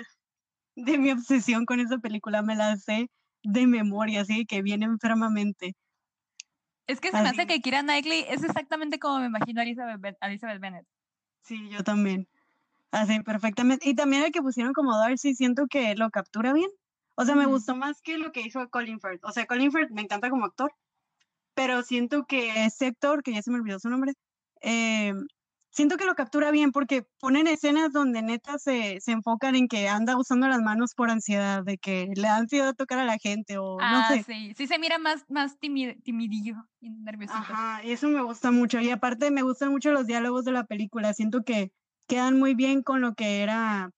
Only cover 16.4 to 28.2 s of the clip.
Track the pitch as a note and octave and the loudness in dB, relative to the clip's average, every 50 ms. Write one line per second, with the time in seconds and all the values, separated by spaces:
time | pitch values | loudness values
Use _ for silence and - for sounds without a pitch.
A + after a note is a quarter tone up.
16.4 | A3 B3+ C#4 D#4 F4+ G4 G4+ _ _ _ _ _ _ _ - - B3+ A#3+ C#4+ C#4+ | 0 2 2 2 2 0 -4 _ _ _ _ _ _ _ -4 -2 0 4 4 4
17.4 | C#4+ - C4+ C4 G#3+ A#3+ B3+ B3+ C4+ D4 D4 - - D#4 D#4+ D#4 D#4 D#4 D#4 B3+ | 4 4 2 0 0 -2 -4 -4 -4 -6 -6 -8 -8 -8 -6 -6 -6 -6 -8 -8
18.4 | A3+ A3+ A3 C4 B3 A#3+ - B3 A#3+ A3 A3 G#3+ - G3 F#3 F3 - G#3 G3+ A#3+ | -10 -8 -8 -8 -8 -6 -4 -6 -4 -6 -8 -10 -8 -10 -10 -8 -10 -8 -6 -6
19.4 | A3+ - B3 B3 C4+ C#4+ C4+ D#4+ D#4 - A3+ G#3 G#3+ G3 G#3 G#3 G#3+ B3 C4+ B3+ | -4 -2 0 2 2 2 2 2 0 -2 -4 -8 -6 -4 -4 -4 -2 -2 -2 -2
20.4 | G#3+ F#3 - - B3+ D4 - _ _ _ _ _ _ _ _ _ _ _ _ _ | -2 -2 -4 -4 -4 -4 -4 _ _ _ _ _ _ _ _ _ _ _ _ _
21.4 | _ _ - - C4 B3+ B3+ B3 A#3+ - B3+ A#3+ A#3+ A#3 D4 D4 B3+ - C4+ C4 | _ _ -4 -2 0 0 0 -2 -2 -2 -2 -2 0 0 0 -2 -2 -2 -2 -2
22.4 | A#3+ A3+ A3 A3 A3 A3 - - C4+ C4 A#3 - - C#4 D4 D4 - C4 A3+ G#3 | -2 -2 0 0 0 0 0 0 -2 -2 -2 0 0 0 0 0 -2 -4 -6 -4
23.4 | G#3 A#3 B3 A#3+ A3+ G#3 G3 F#3 - A#3 A#3+ B3+ C4+ C4+ C#4 _ _ _ _ _ | -4 -4 -4 -4 -2 -4 -6 -6 -4 -4 -2 -2 -2 -2 -4 _ _ _ _ _
24.4 | _ _ _ - - G#3+ A#3 A#3 A3+ A3+ A3 G#3+ G#3 G3+ G3 G3 G3+ D4 _ _ | _ _ _ -8 -4 -2 0 0 0 0 0 0 0 0 -2 -4 -8 -10 _ _
25.4 | _ _ _ _ _ _ - - D4 D4 F4+ D#4+ - F#4 F4 - C4+ A3 - D4 | _ _ _ _ _ _ 0 2 4 4 4 2 0 0 0 0 -2 -2 0 2
26.4 | D4 D4 D4+ D4+ D4+ C#4 A#3+ C#4+ C#4+ - C#4 B3+ - _ _ - - C4 C4 D4 | 2 4 4 4 4 4 4 2 0 2 0 0 -2 _ _ -4 0 2 4 4
27.4 | D#4+ E4 D4+ D4+ - C#4+ C#4+ D#4 D#4+ D#4 C4 D4 C#4+ C4 A#3+ A3+ | 6 4 2 4 4 4 4 4 4 4 2 2 2 2 2 0